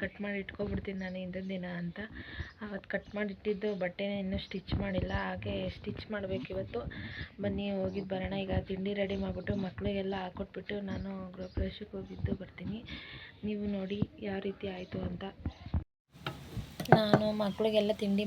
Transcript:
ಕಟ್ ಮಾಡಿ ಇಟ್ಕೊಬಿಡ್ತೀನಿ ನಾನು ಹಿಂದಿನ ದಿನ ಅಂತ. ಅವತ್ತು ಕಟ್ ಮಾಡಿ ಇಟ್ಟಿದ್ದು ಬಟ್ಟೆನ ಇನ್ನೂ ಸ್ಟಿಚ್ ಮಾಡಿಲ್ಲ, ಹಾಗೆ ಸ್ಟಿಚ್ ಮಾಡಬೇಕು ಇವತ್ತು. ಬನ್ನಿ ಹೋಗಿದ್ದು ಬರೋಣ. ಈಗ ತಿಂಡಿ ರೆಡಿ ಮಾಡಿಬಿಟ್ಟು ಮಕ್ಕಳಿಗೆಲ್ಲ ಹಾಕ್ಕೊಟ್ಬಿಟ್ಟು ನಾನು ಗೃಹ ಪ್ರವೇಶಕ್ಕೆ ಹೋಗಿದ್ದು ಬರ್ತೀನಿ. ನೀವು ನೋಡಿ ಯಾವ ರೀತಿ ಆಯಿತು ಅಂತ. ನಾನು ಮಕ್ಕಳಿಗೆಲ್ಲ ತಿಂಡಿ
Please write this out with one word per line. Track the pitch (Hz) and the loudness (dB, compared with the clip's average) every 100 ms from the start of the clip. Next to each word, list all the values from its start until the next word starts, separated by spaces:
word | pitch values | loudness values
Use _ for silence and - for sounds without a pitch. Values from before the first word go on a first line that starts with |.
ಕಟ್ | 196 - | -4 -4
ಮಾಡಿ | 202 202 | -2 -2
ಇಟ್ಕೊಬಿಡ್ತೀನಿ | 196 - 202 190 196 190 | -4 -2 0 0 -2 -4
ನಾನು | 185 185 | -4 -4
ಹಿಂದಿನ | 180 185 190 | -4 -4 -4
ದಿನ | 185 180 175 | -4 -2 -4
ಅಂತ. | 175 202 220 - - - - - | -4 -4 -8 -8 -10 -8 -8 -8
ಅವತ್ತು | 214 190 - | -6 -6 -2
ಕಟ್ | 196 - 202 | -2 -2 -2
ಮಾಡಿ | 208 | -2
ಇಟ್ಟಿದ್ದು | 190 214 196 214 196 | 0 0 2 0 2
ಬಟ್ಟೆನ | 180 180 202 202 | 0 0 0 0
ಇನ್ನೂ | 190 196 - | 0 -2 -2
ಸ್ಟಿಚ್ | 190 - 190 | -6 0 0
ಮಾಡಿಲ್ಲ, | 196 185 185 196 190 | 2 2 2 0 0
ಹಾಗೆ | 185 208 196 185 - | -2 -2 0 -2 -4
ಸ್ಟಿಚ್ | 208 - - | -6 -6 -4
ಮಾಡಬೇಕು | 208 190 190 - 190 | -4 -2 -2 -2 -4
ಇವತ್ತು. | 196 - - - - - - - | -2 -4 -4 -6 -6 -6 -8 -2
ಬನ್ನಿ | 202 202 202 | 0 0 0
ಹೋಗಿದ್ದು | 196 190 196 190 190 | 2 0 0 -2 -2
ಬರೋಣ. | 185 | 0
ಈಗ | 196 190 185 190 | 0 2 2 2
ತಿಂಡಿ | 190 190 | -2 0
ರೆಡಿ | 202 196 196 | 2 2 2
ಮಾಡಿಬಿಟ್ಟು | 190 180 180 202 | 0 -2 0 0
ಮಕ್ಕಳಿಗೆಲ್ಲ | 185 - 202 196 190 190 | 0 0 0 2 0 0
ಹಾಕ್ಕೊಟ್ಬಿಟ್ಟು | 180 180 190 196 185 208 196 | -4 -6 -6 -8 -4 -4 -2
ನಾನು | 190 190 190 185 185 | -4 -4 -6 -6 -8
ಗೃಹ | 185 - | -6 0
ಪ್ರವೇಶಕ್ಕೆ | 190 - 214 196 | 0 -2 -8 -8
ಹೋಗಿದ್ದು | 190 185 196 190 | -8 -2 0 0
ಬರ್ತೀನಿ. | 180 - 180 220 - - - - - - | -4 -8 -6 -6 -8 -12 -12 -14 -14 -6
ನೀವು | 208 208 208 196 | -2 0 0 0
ನೋಡಿ | 190 202 - - 208 | -2 -2 -2 -2 -4
ಯಾವ | 196 196 | -2 -2
ರೀತಿ | 190 202 185 | -4 -6 -6
ಆಯಿತು | 185 190 180 | -6 -4 -4
ಅಂತ. | 175 190 - - - - - - _ _ - - - - - - - - 220 | -4 -8 -6 -8 -6 0 0 0 _ _ -8 -8 -8 -8 -6 -6 0 10 10
ನಾನು | 214 214 214 214 | 10 8 6 4
ಮಕ್ಕಳಿಗೆಲ್ಲ | 202 196 220 214 208 208 | 2 4 6 8 6 4
ತಿಂಡಿ | 208 196 | 4 4